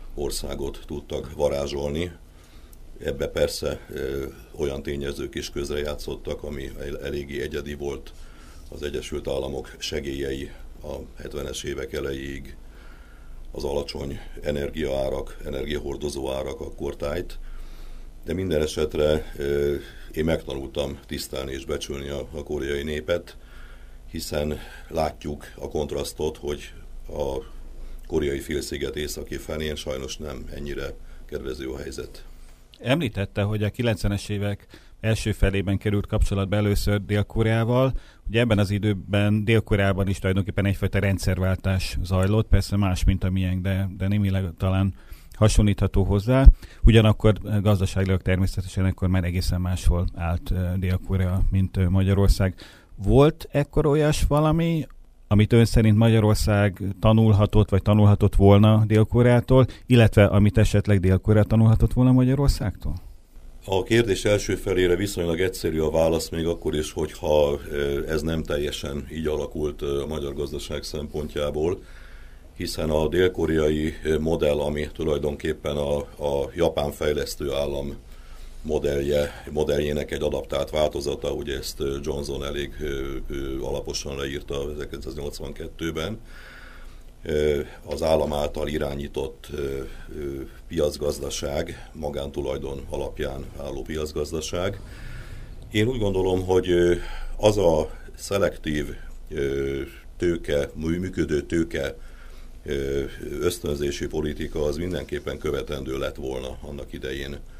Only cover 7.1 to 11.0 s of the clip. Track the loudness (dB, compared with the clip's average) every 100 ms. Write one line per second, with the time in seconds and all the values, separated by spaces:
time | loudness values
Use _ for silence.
7.1 | -8 -6 -8 -6 -6 -8 -8 -6 -8 -10
8.1 | -18 -18 -18 -20 -20 -16 -10 -8 -6 -6
9.1 | -8 -4 -4 -4 -6 -10 -10 -8 -6 -6
10.1 | -6 -6 -6 -8 -12 -16 -14 -12 -12